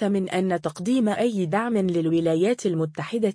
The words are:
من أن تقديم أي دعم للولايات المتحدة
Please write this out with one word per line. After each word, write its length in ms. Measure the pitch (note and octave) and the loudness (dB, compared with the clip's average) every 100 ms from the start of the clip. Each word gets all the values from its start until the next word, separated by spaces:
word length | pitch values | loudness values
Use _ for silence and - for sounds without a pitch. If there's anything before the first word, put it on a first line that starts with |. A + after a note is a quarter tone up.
من 280 | G3+ G3 F#3 | 0 0 0
أن 320 | F#3 F#3 F3 | -2 0 0
تقديم 480 | D#3+ - F3+ C4 G#3+ | -4 -6 -2 2 2
أي 360 | G3+ A#3+ G#3 F3 | 2 0 0 0
دعم 320 | G3 A#3+ A3 | 0 0 0
للولايات 880 | F#3 E3+ D#3+ E3 E3 D#3+ F#3+ B3 G3+ | 2 2 2 2 2 2 2 0 0
المتحدة 680 | D#3+ D#3+ D#3 D3+ A#3 G#3+ | 0 -2 -4 -6 -2 -2